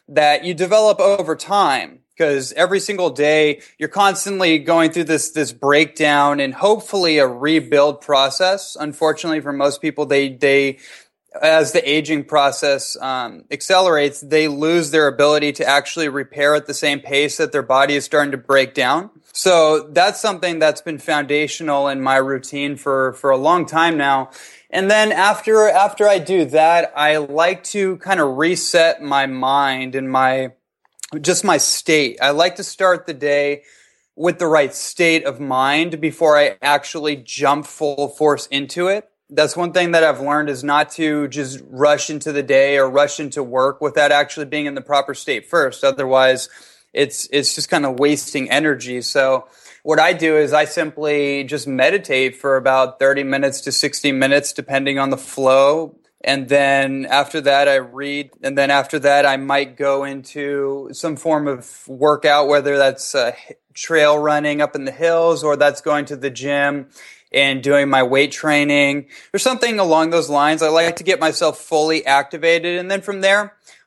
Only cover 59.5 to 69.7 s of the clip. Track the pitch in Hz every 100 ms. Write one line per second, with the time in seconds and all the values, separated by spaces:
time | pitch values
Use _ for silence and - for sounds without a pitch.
59.5 | 139 135 123 139 139 139 139 131 147 143
60.5 | 143 139 139 135 - 165 143 165 151 147
61.5 | 131 - - - 131 151 147 151 147 143
62.5 | 147 139 143 135 131 - 139 120 120 -
63.5 | - _ - - 160 147 147 151 147 147
64.5 | 147 147 147 135 131 165 165 170 156 156
65.5 | 139 147 143 160 147 143 143 135 123 139
66.5 | 143 143 143 135 - - - _ - 139
67.5 | 131 135 143 139 135 127 135 147 - 156
68.5 | 147 147 143 143 143 139 - - 196 262
69.5 | 254 240